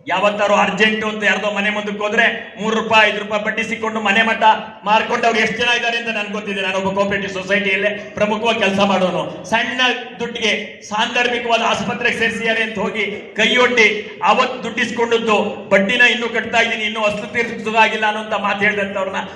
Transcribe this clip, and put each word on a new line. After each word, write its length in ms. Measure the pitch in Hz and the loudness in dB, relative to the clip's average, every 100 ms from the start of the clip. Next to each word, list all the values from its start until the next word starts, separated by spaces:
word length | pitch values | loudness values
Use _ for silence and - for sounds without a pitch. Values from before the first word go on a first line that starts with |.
| 151 | -4
ಯಾವತ್ತಾರು 480 | 180 208 208 208 196 | 2 2 2 2 4
ಅರ್ಜೆಂಟ್ 500 | 196 185 214 214 214 | 2 4 2 2 -2
ಅಂತ 180 | 214 | 0
ಯಾರ್ದೋ 280 | 202 190 208 | 0 2 0
ಮನೆ 180 | 202 214 | -2 -2
ಮುಂದಕ್ಕೆ 340 | 208 208 202 | -2 -4 -4
ಹೋದ್ರೆ 520 | 208 226 226 - - - | -2 2 2 0 -10 -6
ಮೂರು 220 | 214 220 | -2 -2
ರೂಪಾಯಿ, 280 | 214 220 208 | 4 4 4
ಐದು 80 | 202 | 2
ರೂಪಾಯಿ 240 | 202 208 | -4 -4
ಬಡ್ಡಿ 200 | 214 220 | -2 -4
ಸಿಕ್ಕೊಂಡು 380 | 226 220 220 220 | -4 -4 -4 -2
ಮನೆ 220 | 202 208 | 0 2
ಮಠ 200 | 226 214 220 214 - - | 2 4 4 4 0 -6
ಮಾರ್ಕೊಂಡು 420 | 208 214 226 240 233 | 2 2 2 2 2
ಅವ್ರು 140 | 220 | 2
ಎಷ್ಟು 180 | 220 - | 0 0
ಜನ 120 | 240 233 | 0 0
ಇದ್ದಾರೆ 200 | 233 233 | 0 -2
ಅಂತ 100 | 226 | -4
ನನ್ಗೆ 240 | 214 202 | -6 -4
ಗೊತ್ತಿದೆ. 300 | 208 196 196 | -6 -6 -4
ನಾನೊಬ್ಬ 280 | 190 190 190 | -2 -2 0
ಕೋಆಪರೇಟಿವ್ 420 | 202 196 202 190 | 0 0 0 -4
ಸೊಸೈಟಿಯಲ್ಲೇ 580 | 185 180 202 196 196 202 | -6 -2 0 0 0 0
ಪ್ರಮುಖವಾಗಿ 720 | - - - 208 220 226 214 | -4 -8 -2 0 0 0 2
ಕೆಲಸ 200 | 196 196 | 2 2
ಮಾಡೋನು. 720 | 202 185 180 135 - - - | 2 2 0 0 -6 -8 -2
ಸಣ್ಣ 320 | 226 247 - 247 233 - - | -2 -2 0 0 0 -6 -8
ದುಡ್ಡಿಗೆ 640 | 233 233 214 190 - - | -8 -2 0 -2 -4 -14
ಸಾಂದರ್ಭಿಕವಾದ 800 | - 208 240 247 240 233 233 226 | -6 -4 -2 0 0 0 0 2
ಆಸ್ಪತ್ರೆಗೆ 580 | 226 214 208 240 233 - | 2 -2 -2 -2 -2 0
ಸೇರಿಸಿದ್ದಾರೆ 440 | 220 - 226 220 | -2 -2 -2 0
ಅಂತ 160 | 220 190 | -2 -4
ಹೋಗಿ 540 | 196 214 202 - - - | -4 -4 -4 -6 -8 -2
ಕೈಯೊಡ್ಡಿ 840 | 226 247 240 240 208 208 - - | 2 4 4 6 4 2 -8 -2
ಅವತ್ತು 400 | 233 233 254 - | 2 2 2 -2
ದುಡ್ಡಿಸ್ಕೊಂಡದ್ದು 1080 | 226 220 226 240 233 226 226 202 202 - - | -6 -4 -4 -2 0 0 2 0 0 -6 0
ಬಡ್ಡಿನ 320 | 196 196 247 | 2 4 4
ಇನ್ನೂ 280 | 240 226 233 | 4 4 -2
ಕಟ್ತಾ 300 | 226 208 226 | -4 -2 0
ಇದ್ದೀನಿ, 240 | 226 226 | 0 -2
ಇನ್ನೂ 180 | 214 220 | -4 -2
ಅಸಲು 320 | 208 - 240 | -2 -2 -6
ತೀರ್ಸೋದಾಗಿಲ್ಲ 720 | 247 226 214 214 220 214 214 214 | -4 -4 -4 0 4 4 2 0
ಅನ್ನೋಂಥ 280 | 214 214 | -2 -4
ಮಾತು 260 | 202 202 202 | -2 -2 0
ಹೇಳಿದಂಥವ್ರನ್ನ 580 | 208 202 196 202 190 190 190 | 0 0 -2 -4 -4 -6 -8